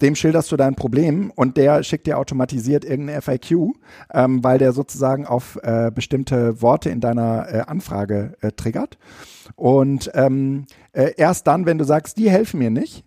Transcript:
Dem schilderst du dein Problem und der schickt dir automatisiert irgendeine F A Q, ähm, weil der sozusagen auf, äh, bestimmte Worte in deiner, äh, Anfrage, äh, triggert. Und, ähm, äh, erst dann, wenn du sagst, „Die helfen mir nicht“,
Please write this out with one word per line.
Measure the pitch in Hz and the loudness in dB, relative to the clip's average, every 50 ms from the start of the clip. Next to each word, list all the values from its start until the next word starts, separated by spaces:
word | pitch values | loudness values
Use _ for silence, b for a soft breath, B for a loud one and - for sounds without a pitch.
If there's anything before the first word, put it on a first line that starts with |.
Dem | 143 139 151 | 2 2 2
schilderst | - - 160 160 165 156 - | 2 0 2 2 0 0 0
du | 160 | 0
dein | 139 135 135 131 | 0 0 0 2
Problem | - - 123 110 135 175 160 147 185 202 - - | 2 0 2 2 2 2 2 0 0 -2 -4 -2
und | - 131 131 127 | 0 0 0 2
der | 151 135 143 151 147 | 4 4 4 4 2
schickt | 139 - - 151 - | 0 -2 -6 -6 -4
dir | 156 147 131 | -4 -4 -4
automatisiert | 135 - 139 131 127 - 143 127 110 127 147 143 - | -4 -4 -4 -4 -4 -2 -4 -4 -2 0 0 0 0
irgendeine | - 135 139 143 143 147 143 | -4 -6 -6 -6 -8 -8 -8
F | - - | -6 -6
A | 127 123 | -6 -6
Q, | - - 170 175 160 - 285 B B B B B B B | -2 -2 0 0 0 -2 -4 B B B B B B B
ähm, | - 147 127 127 131 127 120 | 0 0 2 2 2 2 2
weil | 127 131 131 | 2 2 4
der | 135 131 | 4 2
sozusagen | 123 135 143 - - 143 135 131 135 139 147 | 2 0 -4 -6 -6 -4 -2 -2 -2 -2 -4
auf, | - 120 123 - - - - | -4 -4 -4 -4 -8 -14 -8
äh, | - 117 113 113 117 113 | -4 -2 -2 0 0 -2
bestimmte | 110 - - - 147 135 135 - 135 123 120 117 110 117 | -2 -6 -4 -4 -4 -4 -2 -2 0 0 0 0 0 2
Worte | 117 117 139 156 - 151 | 2 2 2 2 0 -4
in | - 117 | -4 -2
deiner, | 120 117 120 120 117 117 113 113 - - | -2 -2 0 0 0 -2 -2 -4 -4 -4
äh, | - 110 - | -4 -6 -4
Anfrage, | - - 104 - - - 101 104 98 104 101 101 - - - | -4 -8 -8 -8 -6 -6 -6 -4 -2 -2 -4 -4 -6 -8 -6
äh, | - 107 | -6 -6
triggert. | - - - 120 113 175 269 - - B B B B B B B B B B B B | -6 -4 -6 -6 -4 -4 -8 -8 -10 B B B B B B B B B B B B
Und, | - 165 123 135 135 135 139 139 131 - - - | -2 2 4 4 4 4 2 0 -2 -4 -4 0
ähm, | 147 131 135 131 135 135 135 139 139 139 b b b b b | 2 2 2 2 0 -2 -2 -4 -6 -8 b b b b b
äh, | - - 131 160 - | -2 0 0 0 2
erst | - 156 165 180 - - | 2 2 2 2 2 2
dann, | 156 147 175 180 | 2 2 2 2
wenn | 170 165 160 | 0 0 2
du | 151 | 2
sagst, | 135 151 156 151 - - 214 | 2 2 0 0 -4 -4 0
„Die | 226 208 | 2 4
helfen | 185 196 226 - - 156 | 4 4 2 0 -2 -2
mir | 123 113 | 0 0
nicht“, | 113 127 311 320 - - - | 0 0 -2 -6 -8 -16 -20